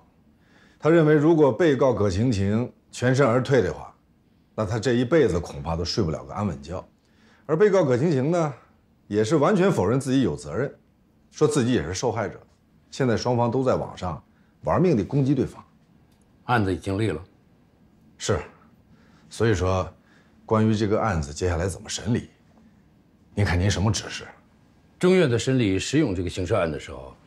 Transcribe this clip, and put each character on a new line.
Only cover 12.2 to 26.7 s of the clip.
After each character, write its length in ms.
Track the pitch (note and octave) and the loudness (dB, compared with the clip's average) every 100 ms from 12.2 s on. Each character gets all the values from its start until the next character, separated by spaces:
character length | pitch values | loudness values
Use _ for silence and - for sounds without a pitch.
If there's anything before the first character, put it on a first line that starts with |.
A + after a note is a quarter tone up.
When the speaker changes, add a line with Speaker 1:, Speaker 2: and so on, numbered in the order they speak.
| G2 | -6
Speaker 1:
者。 100 | - - _ _ _ _ | -10 -20 _ _ _ _
现 160 | - C3 | -4 0
在 80 | G#2 | 0
双 220 | A#2+ A#2+ | 0 0
方 120 | A#2+ | 0
都 140 | A#2+ | 0
在 120 | B2+ F#2+ | 0 -2
网 220 | - - | -4 -8
上 240 | F2+ D#2+ - _ _ _ | -8 -10 -14 _ _ _
玩 180 | - F#2+ | -2 0
命 160 | F3 B2+ | 2 2
地 60 | F2+ | 0
攻 180 | B2+ | -2
击 100 | C3 | 0
对 120 | C#3+ D#2 | 0 -2
方。 180 | - - _ _ _ _ _ _ _ | -6 -20 _ _ _ _ _ _ _
Speaker 2:
案 180 | - A#2+ | -2 0
子 140 | F#2+ F2 | 0 -2
已 20 | |
经 220 | - G2 | -4 -4
立 80 | A2 | -2
了。 160 | D#2 F#2 _ _ _ _ _ _ _ _ _ | -4 -10 _ _ _ _ _ _ _ _ _
Speaker 1:
是， 200 | - G2+ - - _ _ _ _ _ _ _ | -4 -4 -4 -16 _ _ _ _ _ _ _
所 180 | - A2+ | -2 0
以 80 | G2 | 2
说， 340 | F#2 F#2 D#2+ - _ _ _ _ - | 0 0 -4 -10 _ _ _ _ -2
关 220 | A2 A2 | 2 2
于 80 | G#2+ | 2
这 120 | G#2+ | 0
个 120 | G#2 | 0
案 200 | A2 F2 | 0 -2
子 120 | C#2+ | -4
接 140 | D2+ F#2 | -4 -2
下 80 | E2+ | -2
来 120 | F#2 | -4
怎 140 | E2 | -6
么 60 | - | -12
审 260 | - - | -8 -4
理， 160 | A#2 - _ _ _ _ _ _ _ _ _ _ | -4 -4 _ _ _ _ _ _ _ _ _ _
您 120 | - F#2 | -4 -2
看 120 | F2 | 0
您 140 | F#2+ | 0
什 100 | E2 | 0
么 80 | G#2 | -2
指 200 | F#2+ - | -2 -6
示？ 180 | - - - _ _ _ _ _ _ | -12 -14 -20 _ _ _ _ _ _
Speaker 2:
中 160 | F3+ F#3 | 2 4
院 160 | D#3 | 4
在 60 | A#2 | 2
审 200 | - C3 | 0 0
理 220 | G#2+ F#2+ | 2 0
石 200 | - C#3+ | 0 0
勇 140 | D3 | 0
这 80 | F2+ | -2
个 80 | F2 | -4
刑 160 | - F2 | -6 -2
事 80 | |
案 160 | G#2+ | 0
的 80 | E2+ | 0